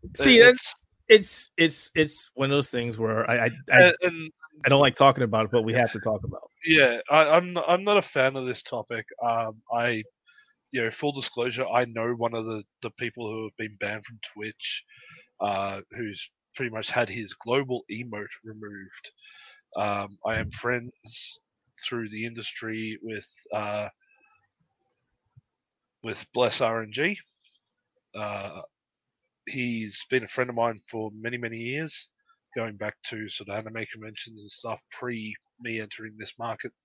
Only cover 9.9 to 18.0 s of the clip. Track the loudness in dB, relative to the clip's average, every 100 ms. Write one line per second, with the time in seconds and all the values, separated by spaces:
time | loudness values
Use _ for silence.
9.9 | -2 -6 _ _ _ _ _ _ -4 -4
10.9 | -2 -4 -4 -6 -4 -4 -2 0 0 0
11.9 | -2 -4 -2 -2 -4 -6 -8 -10 _ -12
12.9 | -8 -10 -8 -10 -8 -10 -10 -12 -8 -8
13.9 | -8 -14 -18 -18 -12 -14 -10 -10 -10 _
14.9 | -20 -20 -20 _ _ -4 -2 -4 -8 -12
15.9 | -10 -10 -10 -16 _ _ -8 -6 -6 -2
16.9 | -2 -2 -4 -12 -12 -2 -2 0 -6 -6
17.9 | -12